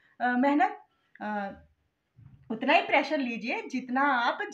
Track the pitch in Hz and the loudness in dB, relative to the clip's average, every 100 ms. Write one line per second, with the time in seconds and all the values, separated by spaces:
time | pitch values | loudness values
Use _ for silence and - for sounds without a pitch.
0 | _ - 247 247 277 294 381 - - _ | _ -4 -2 2 4 4 2 0 -16 _
1 | _ - 202 208 196 190 - _ _ _ | _ -12 -6 -6 -6 -10 -20 _ _ _
2 | _ _ - - - - 262 339 - 330 | _ _ -20 -20 -10 -6 2 2 4 0
3 | - 302 247 226 226 415 - 254 - 254 | 2 -2 -2 -6 -6 -6 -6 -8 -4 0
4 | 285 247 247 311 415 | 2 2 0 -2 -6